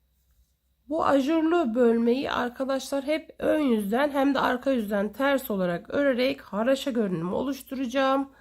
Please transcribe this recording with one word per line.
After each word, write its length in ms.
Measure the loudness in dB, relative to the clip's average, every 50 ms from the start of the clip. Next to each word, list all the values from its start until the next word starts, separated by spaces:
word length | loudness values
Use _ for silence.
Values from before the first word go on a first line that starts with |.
| _ _ _ _ _ _ _ _ _ _ _ _ _ _ _ _ _ -6
Bu 160 | -4 0 2
ajurlu 720 | 4 4 4 4 2 2 2 2 4 2 2 2 2 2
bölmeyi 560 | 4 4 4 4 4 4 2 2 2 0 -2
arkadaşlar 720 | -2 -2 -4 -4 -4 -6 -4 -2 -2 -4 -4 -4 -4 -4 -2
hep 320 | -2 -2 -4 -4 -8 -10 -4
ön 220 | -2 0 2 2
yüzden 500 | 2 2 2 2 0 0 0 0 0 0
hem 240 | 0 2 2 2 2
de 60 | 2
arka 300 | 0 0 0 -2 0 0
yüzden 420 | 0 0 -2 -2 -2 -2 -2 -4 -2
ters 380 | -2 0 0 0 0 -2 -2
olarak 400 | -2 -2 -2 -2 -2 -4 -6 -4
örerek 500 | -2 0 2 2 2 2 0 -2 -2 -4
haraşo 520 | -8 -8 -6 -2 0 0 0 0 -2 -2 -2
görünümü 400 | -2 0 0 -2 -2 -4 -4 -4
oluşturacağım. 1000 | -4 -4 -4 -6 -8 -10 -10 -8 -8 -6 -4 -2 0 0 2 0 0 -2 -4 -10 -18